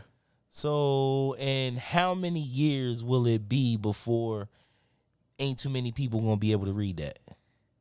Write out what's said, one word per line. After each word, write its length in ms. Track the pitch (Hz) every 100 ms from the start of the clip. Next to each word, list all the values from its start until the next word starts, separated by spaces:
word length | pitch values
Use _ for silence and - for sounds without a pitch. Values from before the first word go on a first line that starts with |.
| - _ _ _ _
So, 840 | - 147 147 143 135 135 135 135 131
and 400 | 135 135 131 123
how 360 | - 170 180
many 260 | 185 180 170
years 640 | 143 127 151 139 123 117
will 220 | 117 127 120
it 220 | 113 104
be 280 | 131 127 113
before 720 | 104 104 117 117 117 107 101 _ _ _ _ _ _ _ _ -
ain't 200 | 139 127
too 100 | 139
many 220 | 131 123
people 280 | 117 131 110
gonna 160 | 110 107
be 160 | 107
able 140 | 107 98
to 60 |
read 240 | 101 101 82
that? 200 | 73 - - - _ _ _ _